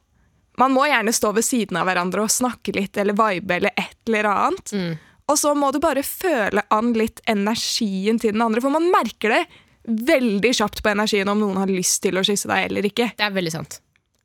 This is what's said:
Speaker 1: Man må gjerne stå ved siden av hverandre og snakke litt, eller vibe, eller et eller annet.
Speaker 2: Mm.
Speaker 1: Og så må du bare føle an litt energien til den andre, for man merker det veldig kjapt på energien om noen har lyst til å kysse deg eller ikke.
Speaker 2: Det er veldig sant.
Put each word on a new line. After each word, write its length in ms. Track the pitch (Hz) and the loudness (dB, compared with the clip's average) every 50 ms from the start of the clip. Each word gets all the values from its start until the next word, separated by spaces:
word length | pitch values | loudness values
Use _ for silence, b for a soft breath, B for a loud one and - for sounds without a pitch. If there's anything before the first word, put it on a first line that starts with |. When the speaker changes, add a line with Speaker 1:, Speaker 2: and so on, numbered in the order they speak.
| _ _ _ _ _ _ _ _ _ _ _ | _ _ _ _ _ _ _ _ _ _ _
Speaker 1:
Man 160 | - 247 269 269 | 2 2 4 4
må 140 | 254 277 294 | 4 4 4
gjerne 240 | 269 233 208 214 240 | 2 2 2 2 0
stå 200 | - - 214 190 | 0 0 0 2
ved 100 | 220 233 | 0 0
siden 320 | - 269 240 202 - 185 | 0 0 0 0 0 -2
av 120 | 170 170 185 | -2 0 0
hverandre 340 | 185 175 175 185 180 196 214 | 0 0 0 -2 -2 -2 0
og 80 | 214 - | 0 0
snakke 400 | - 254 247 226 - - 208 202 | 0 0 -2 -4 -4 -6 -6 -4
litt, 220 | 190 196 - - | -4 -4 -4 -2
eller 200 | 208 202 208 208 | -2 0 0 2
vibe, 420 | 202 220 214 190 170 196 190 180 175 | 2 2 2 0 -2 -2 -2 -2 0
eller 160 | 185 196 - | 0 -2 -2
et 220 | - 190 - - _ - 226 | -4 -6 -8 -10 _ -4 -2
eller 200 | 220 214 214 208 | 0 0 2 0
annet. 420 | 196 196 214 269 359 392 - - 208 | 2 2 0 0 -2 -4 -8 -6 -4
Speaker 2:
Mm. 220 | 196 180 170 160 156 B B B B B - | -4 -4 -4 -6 -8 B B B B B -2
Speaker 1:
Og 100 | 294 - | 0 2
så 120 | - 294 294 | 2 2 2
må 140 | 285 285 269 269 | 2 2 0 0
du 80 | 294 | 0
bare 240 | 330 320 262 269 277 | 0 0 0 0 -2
føle 580 | - - - - 370 311 233 202 - 196 202 - - 220 | -4 -6 -4 0 0 2 2 0 0 0 -2 0 0 0
an 200 | 214 226 240 233 | 0 2 2 0
litt 240 | 220 220 220 - - - - | 0 0 -2 -4 -6 -4 -2
energien 880 | 220 202 202 208 233 - - - - - 240 196 190 185 190 214 233 220 | 0 0 0 0 -2 -2 -4 -4 -2 -2 -2 -2 -2 -2 0 0 0 2
til 120 | - 214 202 | 0 0 0
den 100 | 220 233 | 2 0
andre, 160 | 226 214 233 247 | 0 0 0 0
for 100 | 277 285 | 0 2
man 160 | 320 330 349 392 | 2 2 2 2
merker 400 | 392 285 208 - - - 214 240 | 2 0 0 -4 -4 -2 0 0
det 100 | 330 330 b b b b b b b b | 0 0 b b b b b b b b
veldig 680 | 226 226 214 240 285 330 - 254 233 196 202 190 240 247 | -4 -4 -2 0 2 2 2 4 2 2 2 2 2 2
kjapt 240 | - 208 - - - - | 2 0 -2 -2 -2 -2
på 80 | 214 | 0
energien 380 | 202 202 214 214 220 202 190 202 | 0 0 0 2 2 0 2 2
om 100 | 202 214 | 0 0
noen 180 | 214 202 190 190 | 0 0 0 0
har 100 | 196 190 | 0 0
lyst 300 | 190 180 180 - - - - | 0 0 0 0 -2 0 0
til 120 | 196 175 | 0 0
å 60 | 190 190 | 0 0
kysse 240 | 202 202 202 - 220 | 0 0 -2 -2 0
deg 200 | 202 190 185 185 | 0 0 0 0
eller 180 | 190 196 196 208 | -2 -2 -2 -2
ikke. 220 | - - 240 214 - | 0 -2 -2 -2 -2
Speaker 2:
Det 80 | - 208 | -2 -2
er 100 | 208 196 | -2 0
veldig 180 | 190 175 160 160 | -2 -2 -2 -4
sant. 260 | 160 156 - - - _ _ _ _ _ _ _ _ _ | -6 -10 -10 -14 -18 _ _ _ _ _ _ _ _ _